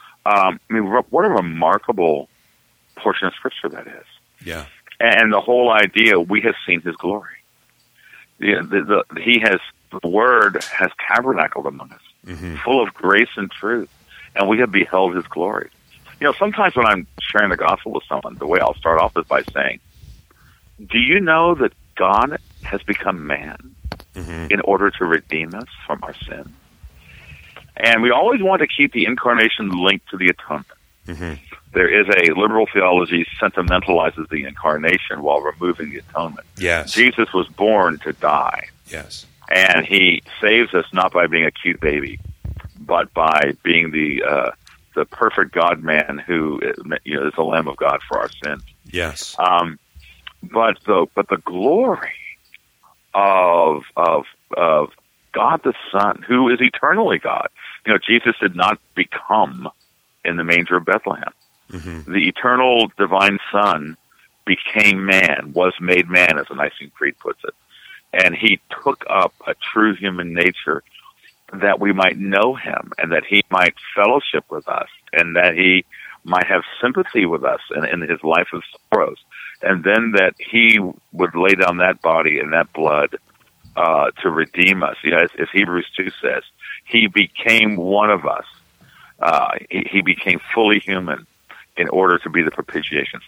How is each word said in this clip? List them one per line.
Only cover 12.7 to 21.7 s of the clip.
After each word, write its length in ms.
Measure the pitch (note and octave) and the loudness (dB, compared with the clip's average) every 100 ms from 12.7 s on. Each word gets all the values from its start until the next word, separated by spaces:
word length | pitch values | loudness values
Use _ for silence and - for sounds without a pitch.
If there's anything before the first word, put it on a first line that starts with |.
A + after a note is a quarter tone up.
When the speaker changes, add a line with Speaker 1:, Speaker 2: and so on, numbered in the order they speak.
| C3 G#2+ | 0 0
Speaker 1:
of 80 | |
grace 360 | - F2+ G2+ A#2+ - | -2 2 2 2 -4
and 140 | G2 | -8
truth, 380 | - G#2 A#2+ F2 _ _ - - - | -6 -4 -4 -6 _ _ -20 -10 -2
and 120 | G2 | 0
we 120 | A2 | 2
have 120 | A#2+ | 2
beheld 440 | F#2+ F2 F#2 F#2+ F2+ | 0 0 2 0 -2
his 100 | - | -6
glory. 440 | - F#2 - - _ _ - - - | -6 -4 -4 -10 _ _ -20 -20 -4
You 40 | D3 | -2
know, 60 | |
sometimes 420 | - G#3 G#3+ F#3+ - | 0 -2 0 0 2
when 100 | A2+ | 2
I'm 220 | G2 E2+ - | 2 -4 -12
sharing 300 | - G#2 G#2 | -2 0 2
the 80 | F2 | 2
gospel 340 | E2 F#2+ - | 0 -2 -4
with 100 | - - | -8 -6
someone, 280 | C#2 - C2+ | -8 -8 -8
the 100 | C#2+ | -2
way 120 | F2+ | 2
I'll 160 | A#1 - | 0 0
start 240 | E2 D#2+ | 0 2
off 160 | F#2+ F2 | 2 0
is 80 | E2 | -2
by 160 | C2+ | -2
saying, 360 | - C#2+ C2+ A1 _ _ - - _ _ _ _ _ - G2+ | -2 -4 -4 -6 _ _ -20 -20 _ _ _ _ _ -20 -4
"Do 140 | A#2 | -2
you 200 | B2+ F#3+ | 2 2
know 360 | F3 D#3+ E3+ E3 | 4 4 4 2
that 180 | A#2+ | 0